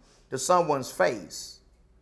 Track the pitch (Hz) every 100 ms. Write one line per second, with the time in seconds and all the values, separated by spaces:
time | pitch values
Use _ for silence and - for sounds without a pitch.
0 | _ _ - 131 - 180 160 143 127 -
1 | 180 113 82 - - - _ _ _ _